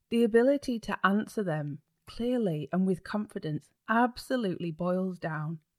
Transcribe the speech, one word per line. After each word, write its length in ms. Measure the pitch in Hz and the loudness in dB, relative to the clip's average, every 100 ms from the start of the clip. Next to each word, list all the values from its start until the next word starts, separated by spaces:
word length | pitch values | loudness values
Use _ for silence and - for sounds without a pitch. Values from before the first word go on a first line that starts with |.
| _ | _
The 140 | 233 | 2
ability 560 | 233 226 254 285 - 226 | 4 6 6 4 0 -4
to 180 | - - 190 | -4 0 2
answer 380 | 208 - - | 2 0 -4
them 340 | 190 156 147 156 _ _ - | -2 -2 -4 -8 _ _ -16
clearly 600 | - 233 247 202 151 147 | -6 -2 0 0 -2 -2
and 140 | 180 190 | 0 2
with 160 | 180 | 0
confidence 680 | - 214 208 202 156 151 - _ - | -4 -6 -6 -6 -4 -6 -8 _ 0
absolutely 800 | 226 247 - - 262 202 165 170 | 2 2 0 -4 -2 0 -2 -6
boils 480 | 160 180 185 185 180 | -4 -2 0 -2 -4
down 400 | 165 151 156 165 _ | -6 -4 -6 -8 _